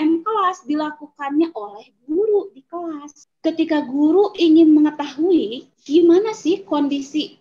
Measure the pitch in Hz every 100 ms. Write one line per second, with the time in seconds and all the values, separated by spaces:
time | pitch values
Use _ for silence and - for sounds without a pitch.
0 | 311 330 440 440 370 370 233 302 302 302
1 | 294 - 285 294 330 - 208 208 - _
2 | 254 320 440 403 392 262 _ 339 339 302
3 | 294 _ _ _ 320 320 320 302 247 277
4 | 302 359 403 - 330 311 320 302 302 -
5 | 285 269 339 330 208 247 - _ - 302
6 | 349 349 440 427 302 392 - 294 285 277
7 | 269 311 247 _